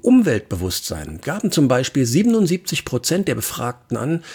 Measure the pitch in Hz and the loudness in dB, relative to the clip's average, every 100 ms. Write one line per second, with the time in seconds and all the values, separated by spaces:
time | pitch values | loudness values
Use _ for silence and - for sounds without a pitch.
0 | - 254 196 110 - 92 92 - - 85 | 4 4 4 0 -2 -6 -4 -4 -8 -10
1 | 76 78 - 190 208 - 139 127 131 143 | -10 -10 -8 -4 -2 2 4 4 2 0
2 | 120 135 220 226 185 180 - 156 - 123 | 2 4 4 4 2 0 -2 -6 -4 -4
3 | - 175 190 117 - - 120 - _ 113 | -2 -2 -2 -4 -6 -6 -8 -8 _ -6
4 | 120 165 - | -2 -4 -6